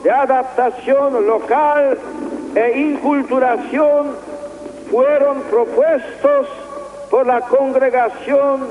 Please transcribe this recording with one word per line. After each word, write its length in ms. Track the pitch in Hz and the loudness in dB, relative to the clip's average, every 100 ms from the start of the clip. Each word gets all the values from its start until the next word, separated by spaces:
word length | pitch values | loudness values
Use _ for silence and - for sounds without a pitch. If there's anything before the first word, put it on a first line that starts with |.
de 80 | - | 2
adaptación 1120 | 247 269 262 254 - 247 247 - 269 277 254 208 | 2 2 0 0 0 -2 -2 0 2 2 0 0
local 720 | 226 - 254 302 294 277 254 - - - - - - | 0 0 2 2 2 2 0 -6 -10 -10 -10 -4 0
e 220 | 240 247 | 0 0
inculturación 1300 | 302 285 277 285 269 262 254 233 - 269 302 294 285 254 - - - - - - - | -2 -2 0 -2 0 0 2 0 -2 0 2 2 0 -8 -12 -14 -14 -14 -16 -16 -4
fueron 500 | - 269 294 285 269 | 2 2 4 2 0
propuestos 1040 | - 214 226 220 311 294 - - 277 294 262 - - - - - - | 0 0 2 2 2 2 -4 0 2 2 0 -8 -14 -14 -14 -16 -2
por 160 | 254 247 | 0 2
la 140 | 240 | 0
Congregación 1300 | 247 262 269 262 262 247 233 - - 277 277 269 254 | 2 2 2 2 2 2 0 -4 0 2 2 0 -4